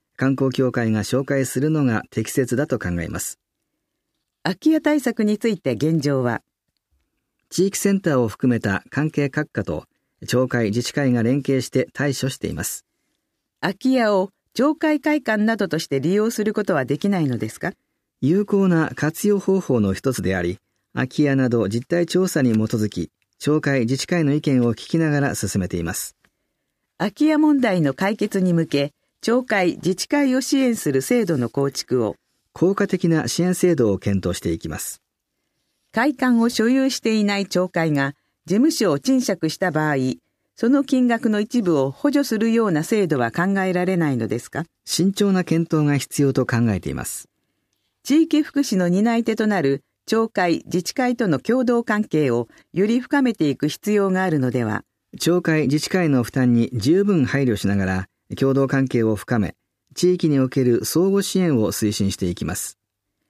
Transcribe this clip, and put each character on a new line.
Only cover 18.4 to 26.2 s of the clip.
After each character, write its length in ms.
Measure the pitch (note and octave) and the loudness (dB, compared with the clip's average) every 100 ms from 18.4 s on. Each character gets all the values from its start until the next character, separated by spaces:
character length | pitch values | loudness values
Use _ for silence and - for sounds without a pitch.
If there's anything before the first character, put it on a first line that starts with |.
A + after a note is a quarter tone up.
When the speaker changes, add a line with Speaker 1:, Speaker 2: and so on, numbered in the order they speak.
Speaker 1:
効 240 | G3+ G3+ F#3+ | 2 2 2
な 240 | E3 D#3 | 2 0
活 340 | B2 D3 - G#3 | -2 -6 -2 0
用 100 | G3+ | 0
方 200 | F#3 F#3+ | 0 0
法 220 | - B2 | 0 0
の 140 | G2+ | 0
一 180 | F#2+ C3+ | 0 -2
つ 80 | B2 | -2
で 160 | F#2 F#2 | -2 -2
あ 60 | |
り、 160 | F2 G2 _ _ _ | -2 -6 _ _ _
空 140 | - C3 | -6 -4
き 160 | - | 0
家 120 | C#3+ | 2
な 140 | C3+ B2+ | 2 2
ど 180 | A#2 G2+ | 0 0
実 180 | A2+ - | -4 -2
態 160 | E3+ | -2
調 240 | E3+ F3+ F#3 | 0 0 0
査 140 | D#3 | 0
に 100 | B2+ | 2
基 40 | A2 A2 | 2 0
づ 160 | A#2 G#2+ | -2 -4
き、 200 | - E2 _ _ - | -4 -10 _ _ -8
町 240 | - D3+ | -2 0
会、 180 | D3+ C3+ | 0 0
自 160 | A2+ C3+ | 0 -2
治 100 | - | -2
会 180 | F3 | 0
の 100 | D3 | 0
意 80 | D3 | 0
見 240 | D3+ C3 A#2+ | 0 2 2
を 80 | |
聞 120 | A2 - | -2 -2
き 120 | E3 | 0
な 100 | D#3+ | 0
が 120 | D3 | 0
ら 140 | C#3 | -2
進 280 | - G2+ G2+ | -2 -4 -4
め 60 | F2 | -4
て 100 | F2+ | -4
い 40 | |
ま 120 | E2 | -6
す。 200 | F#2 - - | -8 -10 -16